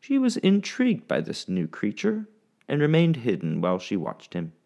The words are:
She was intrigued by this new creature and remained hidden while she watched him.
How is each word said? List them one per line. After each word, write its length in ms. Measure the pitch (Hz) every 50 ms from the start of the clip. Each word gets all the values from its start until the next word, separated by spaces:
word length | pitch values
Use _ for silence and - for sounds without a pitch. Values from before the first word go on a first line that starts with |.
She 160 | _ - 277 277
was 200 | 262 247 - 233
intrigued 680 | - 185 196 202 196 - - - 254 254 214 - - _
by 140 | - 67
this 260 | - - - - - -
new 200 | 92 - 85 80
creature 600 | - - - 104 101 - - 202 220 214 214 - _ _ _ _ _ _ _ -
and 140 | 139 147
remained 360 | 147 151 156 160 170 165 160 123
hidden 440 | 113 123 101 - - 82 78 82
while 180 | 85 90 92 92
she 160 | - - 107
watched 380 | 98 78 - - - - - -
him. 180 | 90 85 82 82 _ _